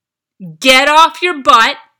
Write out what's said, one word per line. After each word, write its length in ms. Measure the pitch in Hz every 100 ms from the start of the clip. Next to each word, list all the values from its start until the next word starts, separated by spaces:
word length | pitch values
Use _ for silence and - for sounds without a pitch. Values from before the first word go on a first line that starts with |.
| _ _ _ _ 180 156
Get 280 | - 262 277
off 340 | 302 320 320
your 200 | 359 302
butt 360 | 262 240 226 - -